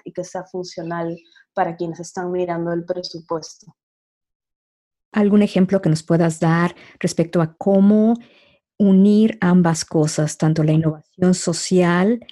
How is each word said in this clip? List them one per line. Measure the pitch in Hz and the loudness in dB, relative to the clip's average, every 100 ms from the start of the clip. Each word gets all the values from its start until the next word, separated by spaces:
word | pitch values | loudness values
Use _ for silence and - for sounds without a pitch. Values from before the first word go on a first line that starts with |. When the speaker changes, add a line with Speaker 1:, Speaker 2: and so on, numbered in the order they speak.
Speaker 1:
y | - | -12
que | 180 | -12
sea | 175 185 | -12 -12
funcional | 185 185 180 - 170 170 170 170 _ _ _ - | -12 -12 -12 -12 -10 -8 -8 -10 _ _ _ -6
para | 175 170 | -6 -6
quienes | 175 165 | -10 -10
están | 170 190 180 | -12 -10 -6
mirando | 180 180 170 170 | -6 -4 -4 -4
el | 170 170 | -6 -6
presupuesto. | 180 180 165 160 165 156 - 170 _ _ _ _ _ _ _ _ _ _ _ _ _ _ | -8 -10 -16 -10 -10 -10 -20 -20 _ _ _ _ _ _ _ _ _ _ _ _ _ _
Speaker 2:
¿Algún | 214 208 208 | -2 2 4
ejemplo | 208 185 185 196 | 2 2 2 2
que | 180 | 0
nos | 160 | -2
puedas | - 165 165 160 | 0 0 2 0
dar | 170 165 175 - - _ | 0 2 0 -4 -18 _
respecto | 185 - 160 175 | -4 -2 -2 -2
a | 160 - | -2 -2
cómo | 202 196 196 214 220 233 - _ _ _ _ - | 0 4 4 4 2 -2 -6 _ _ _ _ 0
unir | 196 190 202 208 220 226 | 4 6 6 4 2 2
ambas | 180 180 170 160 - | 2 4 2 0 -2
cosas, | 165 151 - 151 - | 0 0 0 -4 -2
tanto | 160 156 | 0 0
la | 156 | 2
innovación | 156 160 156 _ - 180 | 2 0 -4 _ -2 0
social | 180 - 160 - 185 175 175 196 240 - | 0 -2 -6 -2 0 2 2 0 -2 -8